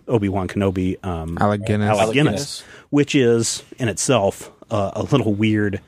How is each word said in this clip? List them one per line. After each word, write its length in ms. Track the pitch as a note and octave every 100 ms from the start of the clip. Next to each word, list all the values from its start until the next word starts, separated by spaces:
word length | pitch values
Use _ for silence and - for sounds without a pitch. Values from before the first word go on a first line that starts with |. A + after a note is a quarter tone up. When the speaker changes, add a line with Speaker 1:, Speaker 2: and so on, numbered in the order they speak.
| -
Speaker 1:
Obi-Wan 400 | A#2+ G2+ G2 F#2
Kenobi, 580 | - G2 F#2+ F#2 F#2
um, 320 | F#2+ E2+ D#2+ E2+
Speaker 2:
Alec 260 | G#2 G#2 G#2
Guinness. 220 | G#2 G#2
Speaker 1:
Alec 140 | G#2+
Speaker 3:
Alec 120 | A2
Speaker 1:
Guinness, 180 | A#2+ D3+
Speaker 3:
Guinness. 300 | G2+ D3 - - - -
Speaker 1:
which 260 | C#3+ C#3+ D3
is 480 | A#2+ A#2 A2+ - - -
in 100 | A#2+
itself, 640 | F2+ - B2 G2 - - - -
uh, 220 | G#2+ G2
a 80 | -
little 320 | F#2+ C#3 A2
weird 460 | G2+ A2 G#2+ G#2 G2